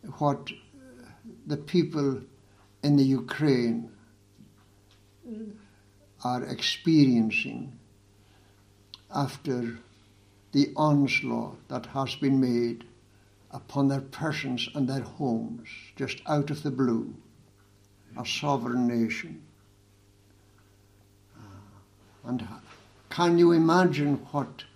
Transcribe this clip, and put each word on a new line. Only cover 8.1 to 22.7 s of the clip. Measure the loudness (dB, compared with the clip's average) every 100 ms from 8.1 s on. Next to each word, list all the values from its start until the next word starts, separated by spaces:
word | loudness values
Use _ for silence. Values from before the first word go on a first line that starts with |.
| _ _ _ _ _ _ _ _ -20 _ -4
after | -4 -4 -4 -4 -4 -8 -18 _ _ _ _ _ _
the | 2 2 2
onslaught | 4 4 4 0 -2 -6 -6 -14 -12
that | -12 -8
has | -6 -6 -2
been | 2 2
made | 2 2 0 -4 -14 -20 _ _ _ _ _
upon | -18 -8 0 2
their | 0
persons | -6 -6 -4 -4 -4 -6 -6 -2
and | -2
their | -2
homes, | -8 -4 -2 -2 -4 -12 -14 -20 -20 -10
just | -8 -8 -2
out | 0 0
of | -4
the | -4
blue, | 0 2 0 -4 -12 -20 -20 _ _ _ _ _ _ _ -12
a | -8
sovereign | -4 -2 -2 -2 0 0
nation. | 0 0 -2 -10 -16 -20 _ _ _ _ _ _ _ _ _ _ _ _ _ _ _ _ _ _ -20 -20 -20 -20 -20 _ _ -20 _
And | -8 -8 -8 -16 -20